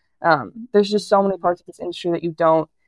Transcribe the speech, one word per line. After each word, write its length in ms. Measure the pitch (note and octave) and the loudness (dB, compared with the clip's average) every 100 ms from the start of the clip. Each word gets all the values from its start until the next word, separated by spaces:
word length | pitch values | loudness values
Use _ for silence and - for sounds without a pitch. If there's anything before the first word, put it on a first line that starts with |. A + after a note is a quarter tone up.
| _ _ | _ _
Um, 440 | E3+ D#3 G#2 A#3 A#3 | 2 2 0 -12 -2
there's 180 | G#3 G3+ | 0 2
just 180 | G#3 - | 0 2
so 120 | G3+ | 2
many 160 | G3 F#3 | 2 0
parts 240 | F3 F3+ | -2 -4
of 60 | - | -8
this 120 | - | -12
industry 300 | - - F3+ | -10 -8 -4
that 120 | E3+ | -4
you 80 | E3+ | -4
don't 360 | D#3+ E3 D#3+ D#3 _ | 0 2 2 0 _